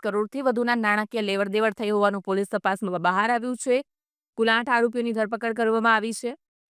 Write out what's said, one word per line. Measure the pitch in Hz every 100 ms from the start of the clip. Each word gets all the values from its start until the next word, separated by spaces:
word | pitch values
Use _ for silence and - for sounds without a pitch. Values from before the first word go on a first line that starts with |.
કરોડથી | 214 202 214 269
વધુના | 262 240 240
નાણાકીય | 240 214 208 214 226
લેવડ | 208 196 202
દેવડ | 208 220
થઈ | 196 208
હોવાનું | 208 202 196
પોલીસ | 185 190 202
તપાસમાં | 208 190 196 202 175
બહાર | 175 185 220
આવ્યું | 240 240 247
છે. | 262 254 - _ _ _ _ -
કુલ | 226
આઠ | 226 240
આરોપીઓની | 240 233 240 233
ધરપકડ | 226 214 226 226
કરવામાં | 226 226 226 226
આવી | 220 220
છે. | 220 233 277 _ _